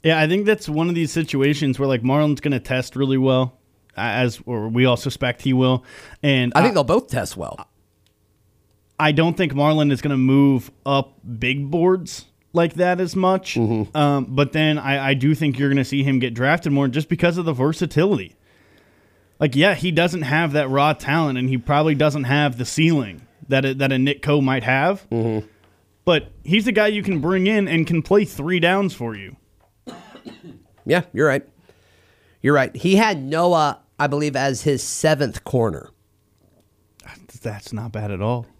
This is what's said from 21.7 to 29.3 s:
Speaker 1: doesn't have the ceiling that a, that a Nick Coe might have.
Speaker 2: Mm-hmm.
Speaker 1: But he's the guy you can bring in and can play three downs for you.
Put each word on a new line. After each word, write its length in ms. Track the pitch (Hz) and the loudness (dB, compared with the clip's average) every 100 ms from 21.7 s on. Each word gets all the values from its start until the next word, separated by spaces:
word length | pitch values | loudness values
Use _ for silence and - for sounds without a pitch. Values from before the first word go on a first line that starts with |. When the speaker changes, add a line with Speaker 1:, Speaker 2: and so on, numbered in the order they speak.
| 147 156 | 0 2
Speaker 1:
doesn't 300 | 143 151 143 | 2 2 0
have 340 | 127 143 147 120 | 0 2 0 -2
the 80 | 120 | -6
ceiling 560 | - 160 156 107 82 - _ - | 2 2 2 -2 -12 -20 _ -2
that 160 | 135 | 0
a, 80 | 135 | 0
that 180 | 135 135 | -2 0
a 80 | 131 | 0
Nick 220 | 135 143 | 0 -2
Coe 220 | 151 147 | 0 2
might 220 | 135 131 | 2 0
have. 440 | 110 135 160 196 - | 0 0 0 -2 -4
Speaker 2:
Mm-hmm. 380 | 117 113 110 107 _ _ _ _ _ | -2 -2 -2 -6 _ _ _ _ _
Speaker 1:
But 260 | - 156 - - | 0 0 -2 -16
he's 220 | - 208 220 | -2 0 2
the 60 | |
guy 160 | 208 208 | 0 0
you 140 | 208 | 0
can 180 | 196 170 | -4 -2
bring 260 | 156 190 190 | -2 0 2
in 220 | 214 196 | 0 0
and 180 | 165 160 | 0 0
can 160 | 170 | -2
play 240 | - 202 214 | 2 2 2
three 340 | - 147 180 | -6 -4 0
downs 320 | 165 190 196 | 0 0 -2
for 220 | - 117 104 | -6 -10 -10
you. 200 | 98 | -16